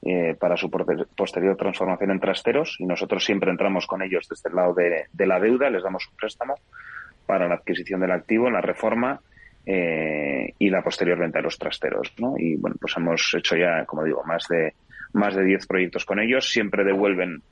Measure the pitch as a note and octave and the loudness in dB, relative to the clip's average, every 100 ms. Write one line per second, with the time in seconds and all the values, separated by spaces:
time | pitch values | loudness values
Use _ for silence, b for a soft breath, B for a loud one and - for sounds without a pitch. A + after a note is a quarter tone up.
0 | - F2+ E2 D#2+ F2 F2 F2+ F#2 - D#2+ | 0 0 0 0 0 0 -2 -2 -2 -2
1 | - - F#2+ - F#2 F#2+ G2 F#2 F#2 F2+ | -2 -4 -4 0 0 2 -2 -2 -2 0
2 | G2 F#2+ F#2+ F#2 - A#2+ D#3+ - F2+ F2 | 0 0 0 0 0 0 -2 -4 -4 -2
3 | F2+ F#2+ - G2+ F#2 F2 G2 F#2+ - F#2+ | -2 -2 0 0 0 0 0 0 -2 -4
4 | F#2+ F2+ - E2 E2+ F2+ F2+ F2 F2 E2 | -2 -2 -4 -8 -4 2 2 4 2 2
5 | D2 E2+ F#2+ F#2 G#2 B2 C3+ G2 F#2 F#2 | -4 0 2 4 4 4 2 0 -2 -6
6 | - _ A2 - C3 C#3+ _ B B B | -10 _ -8 -6 -8 -8 _ B B B
7 | B _ - F#2+ F2 E2+ - F2 F2+ F#2+ | B _ -2 0 2 0 -2 -4 -2 -2
8 | F#2 F2+ - A2 B2 G#2+ G2 - A2 A2+ | 0 0 2 2 4 2 0 0 0 0
9 | B2 C#3 _ B B _ - F#2+ E2+ D#2+ | -2 -4 _ B B _ -2 0 2 0
10 | D#2 D2+ D2 C2+ - - G2+ F#2 F2+ - | -2 -2 -2 -2 -4 2 2 4 0 -2
11 | F2 F2 E2+ D#2+ D2+ - D#2 - - - | 0 2 0 0 -2 -4 -6 -4 -4 -4
12 | - - A#2+ C#3 E2 D#2 F2 - - - | -6 -4 -4 -2 -2 0 -2 -4 -6 -4
13 | E2+ E2 - F2 - E2+ F2 E2 - D2+ | 0 0 0 0 0 2 2 2 -2 -2
14 | D#2+ C2+ D2 E2+ - E2+ D#2 - _ B | -2 -2 -2 -4 0 0 0 -4 _ B
15 | B G#2+ G2+ F#2+ F#2 F#2+ - F#2+ F2+ - | B 0 0 2 4 2 2 0 0 -2
16 | - G2 A2 B2+ C3 A#2+ G#2 F#2+ G2 G2 | -2 0 2 2 2 0 0 2 2 4
17 | G2+ F#2 F2+ D#2 - | 4 2 -2 -4 -14